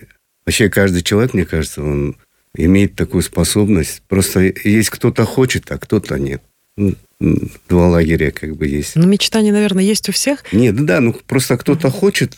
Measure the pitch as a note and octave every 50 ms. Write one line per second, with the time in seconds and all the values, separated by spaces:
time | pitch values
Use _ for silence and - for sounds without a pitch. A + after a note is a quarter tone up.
0 | - - _ _ _ _ _ _ _ - - - - G2 - G#2 G2 G2 F2+ F2
1 | E2+ - G#2+ G2+ A#2+ B2+ - G2 D#2+ - - D#2+ D2 - - D2+ D2 D2+ D2 C#2+
2 | C#2+ C#2 - - _ _ _ _ _ _ - - D#2 F2 F#2+ G2 G2+ F2+ - -
3 | E2+ - - F2+ D#2+ - - F2 E2+ - - G#2+ G#2 G2 G#2 E2 D2 - - -
4 | _ - F#2+ G2 F#2+ - - F#2+ F#2 F#2+ - - - G#2 G#2 A2 G#2 - - -
5 | - A#2+ B2 - A2+ - - - C3 B2+ - - - - C#2+ - - - - G2+
6 | - - D#2 C#2 C#2 C2 C#2 C#2 - _ _ _ _ _ _ G2+ G2+ F#2+ - -
7 | _ _ _ - - D#2+ - - - - - - _ - F2+ F2 F2 F2 E2+ E2
8 | E2 D#2+ E2 C#2+ D2+ C#2+ - - - D#2 D2+ D#2 D#2 C#2+ C#2+ D2 C#2+ - - D#3
9 | E3+ F#3 G3+ G3 - - - A3 G#3 G#3 G3+ G#3 G#3 G#3 F#3 F3+ F#3+ G3+ A3 -
10 | - - F#3+ - - C4 C#4+ - - - - - - A#2 F#2+ A#2+ D3+ D3+ F3+ D#3+
11 | B2 A#2 A#2 - - - - C3+ B2+ - C3 A#2 - - C#3+ D#3+ D#3+ C3+ C3 -
12 | G3 G3+ G3+ - A#2+ - -